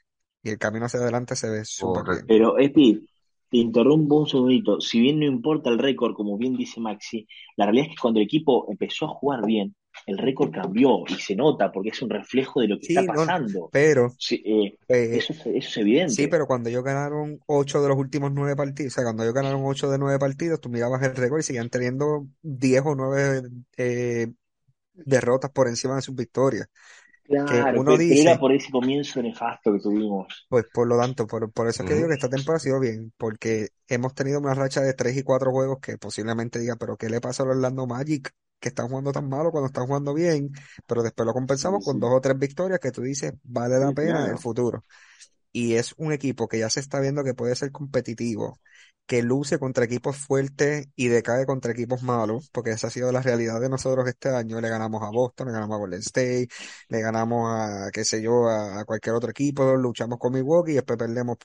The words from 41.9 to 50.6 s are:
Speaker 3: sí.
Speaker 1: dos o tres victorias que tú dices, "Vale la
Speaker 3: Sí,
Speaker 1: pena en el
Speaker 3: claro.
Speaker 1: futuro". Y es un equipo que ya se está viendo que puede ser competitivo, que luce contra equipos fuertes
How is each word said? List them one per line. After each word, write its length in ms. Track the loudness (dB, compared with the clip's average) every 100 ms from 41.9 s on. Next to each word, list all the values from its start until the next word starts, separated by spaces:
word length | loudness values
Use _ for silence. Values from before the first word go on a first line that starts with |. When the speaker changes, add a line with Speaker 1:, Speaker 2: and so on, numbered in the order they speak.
| -2
Speaker 3:
sí. 0 |
Speaker 1:
dos 120 | 2
o 80 | 2
tres 160 | 4 0
victorias 400 | 0 -2 -2 -2
que 120 | -4
tú 100 | -6
dices, 320 | -6 -6 -6 -10
"Vale 340 | -8 -4 0 2
la 120 | 2
Speaker 3:
Sí, 20 |
Speaker 1:
pena 300 | 0 0 0 0
en 60 |
el 60 | -2
Speaker 3:
claro. 20 |
Speaker 1:
futuro". 460 | -4 -2 0 -2 -8 -20 _ -20 -20 _ _
Y 240 | -4 0 2
es 180 | 0 -4
un 140 | -4
equipo 360 | -2 -2 -2 -2
que 120 | -2
ya 100 | -2
se 100 | -2
está 200 | -4 -2
viendo 240 | -2 -2
que 100 | -4
puede 220 | -2 -2 -2
ser 160 | -4
competitivo, 880 | -8 -4 -4 -4 -4 -4 -4 -6 -10 _ -20 -20 _ -2
que 160 | 0
luce 340 | 2 0 0 -2
contra 260 | -2 0 0
equipos 320 | -2 -4 -6
fuertes 680 | -2 -2 -2 0